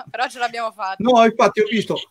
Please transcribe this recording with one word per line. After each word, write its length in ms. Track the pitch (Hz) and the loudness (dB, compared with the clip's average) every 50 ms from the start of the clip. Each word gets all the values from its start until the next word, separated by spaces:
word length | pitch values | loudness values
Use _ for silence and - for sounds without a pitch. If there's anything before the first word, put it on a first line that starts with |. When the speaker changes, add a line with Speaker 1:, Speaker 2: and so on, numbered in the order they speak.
| 254 - | -12 -12
Speaker 1:
però 180 | - 226 254 269 | -6 -6 -6 -6
ce 120 | 233 247 | -4 -6
l'abbiamo 320 | 240 233 233 233 233 220 | -6 -6 -6 -6 -8 -8
fatta. 240 | - 208 202 190 190 190 | -8 -8 -10 -8 -6 -2
Speaker 2:
No, 260 | 202 247 254 226 226 | 0 4 4 6 6
infatti 360 | 226 226 240 226 202 - 214 | 4 4 2 0 2 2 0
ho 60 | 214 208 | -2 0
visto. 260 | 233 208 - - 170 - - _ | -2 -4 -4 -4 -6 -8 -8 _